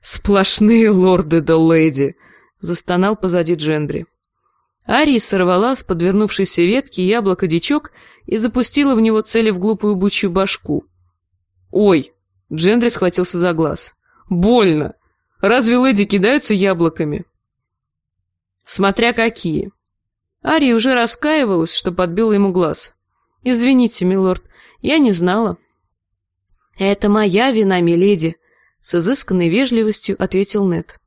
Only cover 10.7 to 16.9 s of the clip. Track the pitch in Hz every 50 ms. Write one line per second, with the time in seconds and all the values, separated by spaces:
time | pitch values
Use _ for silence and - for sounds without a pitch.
10.7 | 147 139 - _ _ _ _ _ _ _ _ _ _ _ _ _ _ _ _ _
11.7 | - 185 208 202 185 151 127 - _ _ _ _ _ _ _ _ 156 156 165 185
12.7 | 214 240 233 240 233 - 190 180 - - 180 175 - 175 175 180 170 156 160 147
13.7 | 160 170 - - - _ _ _ _ _ _ - 185 170 175 208 240 247 208 185
14.7 | 160 151 147 - - _ _ _ _ _ _ _ _ _ - 202 226 254 240 226
15.7 | 240 247 254 269 247 202 202 202 196 202 180 214 269 294 - - 214 190 190 196
16.7 | 185 165 170 160